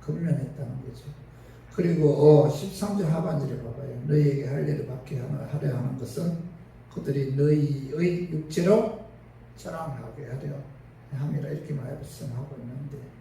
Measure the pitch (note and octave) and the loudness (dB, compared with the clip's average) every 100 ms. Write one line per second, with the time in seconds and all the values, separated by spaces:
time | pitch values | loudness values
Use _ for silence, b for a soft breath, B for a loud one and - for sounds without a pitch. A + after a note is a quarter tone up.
0 | D3+ E3 E3+ C3 - - B2 - B2+ - | -6 -2 0 0 -2 -8 -8 -8 -10 -14
1 | - - - B B B B - E3+ D#3 | -14 -16 -16 B B B B 0 2 6
2 | D3 C#3 D3+ D3 B2+ - F#3+ - G3+ G3+ | 6 8 10 10 8 2 -4 -6 -2 0
3 | D#3+ D#3+ D3 C#3+ C3 A#2+ A#2 - - B2 | 2 2 0 0 -2 -4 -8 -8 -10 -6
4 | D3 D3+ C#3+ C#3 B2+ C#3 D3 D3 - B2+ | 2 4 6 4 0 -2 0 -2 -4 -8
5 | - B2+ - C#3 - D3 C#3+ A#2+ - - | -8 -6 -4 -6 -4 -2 -2 0 -2 -4
6 | - - F3 E3 - - - - - - | -6 -4 -2 -2 -6 -12 -20 -20 -14 -8
7 | C#3+ C#3 C3 C3+ D3 D3+ C#3+ C3+ C3+ D#3 | -2 0 0 2 4 6 4 0 -4 0
8 | F3 F3 - D#3 - - F3 A3 A3 - | 2 2 -2 -4 -4 2 6 6 4 -4
9 | - - - - - - - E3 D#3+ A#2+ | -14 -20 -20 -20 -20 -16 -12 -8 -6 -8
10 | A#2 - A#2+ C3+ C#3+ C#3 - - - - | -10 -12 -10 -8 -6 -8 -10 -16 -20 -20
11 | - C3+ D3 - D3 D3 - D3 B2 - | -10 -4 -2 -2 -4 -6 -6 -6 -6 -8
12 | - - C3 A#2+ C#3+ B2+ A#2+ C3 C#3+ C#3+ | -12 -12 -8 -8 -8 -10 -10 -10 -10 -12
13 | C3+ - | -14 -18